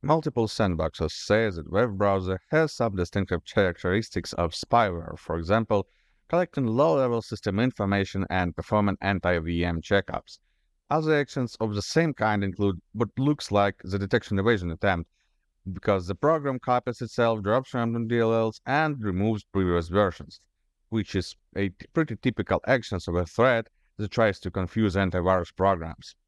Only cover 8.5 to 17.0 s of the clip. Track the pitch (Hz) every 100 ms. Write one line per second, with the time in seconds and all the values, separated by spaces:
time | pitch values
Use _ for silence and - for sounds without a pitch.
8.5 | 82 - 107 101 95 98 98 92 87 82
9.5 | 85 87 85 - 101 - - - - _
10.5 | _ _ _ _ 151 156 151 143 - 120
11.5 | - 113 104 - - 165 135 110 104 98
12.5 | 92 101 90 _ 104 113 - 135 147 -
13.5 | 101 101 - - 98 98 120 - 98 98
14.5 | 113 87 82 101 87 82 _ _ _ _
15.5 | _ - 90 - 98 87 95 147 160 143
16.5 | 131 - 123 123 120